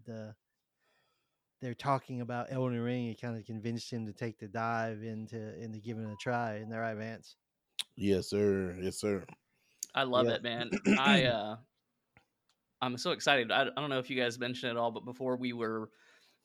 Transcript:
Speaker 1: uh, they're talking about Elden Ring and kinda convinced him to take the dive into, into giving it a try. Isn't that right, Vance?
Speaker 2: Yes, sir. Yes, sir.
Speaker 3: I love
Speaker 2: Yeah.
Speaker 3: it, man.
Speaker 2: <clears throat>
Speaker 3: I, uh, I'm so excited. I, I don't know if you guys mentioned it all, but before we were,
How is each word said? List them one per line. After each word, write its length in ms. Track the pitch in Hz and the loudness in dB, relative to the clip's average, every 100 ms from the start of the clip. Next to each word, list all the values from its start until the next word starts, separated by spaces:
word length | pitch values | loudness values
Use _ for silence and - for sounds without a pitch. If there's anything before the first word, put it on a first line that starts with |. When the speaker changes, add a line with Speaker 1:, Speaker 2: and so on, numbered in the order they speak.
| 110 | -12
Speaker 1:
uh, 220 | 110 107 110 _ _ _ _ _ _ _ _ _ _ _ - | -10 -10 -14 _ _ _ _ _ _ _ _ _ _ _ -10
they're 120 | 127 | -8
talking 480 | 117 139 135 - 127 | -2 0 0 0 -6
about 300 | 120 120 120 | -4 -4 -2
Elden 280 | 131 127 120 | 0 0 0
Ring 260 | 120 123 117 | 0 0 -2
and 100 | 107 | -4
kinda 260 | 120 113 | -6 -6
convinced 480 | 101 110 113 117 - | -8 -6 -4 -4 -4
him 140 | 120 107 | -6 -6
to 80 | |
take 260 | 98 117 104 | -6 -6 -6
the 80 | 107 | -8
dive 560 | 113 113 113 113 107 | -2 0 0 -2 -4
into, 540 | 113 110 107 113 107 87 | -6 -8 -8 -8 -8 -8
into 180 | 113 107 | -10 -8
giving 260 | 107 110 110 | -8 -6 -6
it 40 | |
a 40 | 104 | -4
try. 400 | 127 120 117 107 | -2 0 0 -4
Isn't 120 | 110 | -6
that 80 | 113 | -4
right, 160 | 113 107 | -2 -2
Vance? 420 | 113 110 - - _ _ _ - - - | -6 -10 -14 -20 _ _ _ -12 -10 0
Speaker 2:
Yes, 320 | 98 92 - | 4 4 4
sir. 480 | 101 104 98 92 92 | 4 4 4 0 -2
Yes, 160 | 95 - | -4 0
sir. 260 | 107 98 85 - _ _ _ - - - | 0 0 -2 -16 _ _ _ -12 -4 0
Speaker 3:
I 80 | |
love 260 | 135 123 120 | 2 4 4
Speaker 2:
Yeah. 0 | |
Speaker 3:
it, 140 | 110 | 4
man. 300 | 117 117 120 214 - | 0 -4 -2 0 4
Speaker 2:
<clears throat> 0 | 208 | 6
Speaker 3:
I, 300 | 139 139 127 | 8 6 6
uh, 320 | 113 107 113 - _ _ _ _ _ _ _ _ _ _ - | 2 -2 -8 -14 _ _ _ _ _ _ _ _ _ _ -4
I'm 160 | 123 123 | -4 -2
so 140 | 180 | -2
excited. 400 | 147 151 139 113 | 2 4 6 6
I, 120 | 107 | 4
I 20 | 135 | 2
don't 240 | - 147 | 0 -2
know 100 | 131 | -2
if 100 | 127 | 0
you 80 | 127 | 0
guys 200 | 123 117 | 0 0
mentioned 320 | 123 123 127 | -4 -2 -2
it 60 | 117 | 0
all, 140 | 117 | 0
but 140 | 113 123 | -2 -8
before 320 | 127 131 127 | -4 -2 0
we 160 | 127 | -2
were, 380 | 120 113 113 110 _ _ - _ _ | -2 -2 -2 -6 _ _ -20 _ _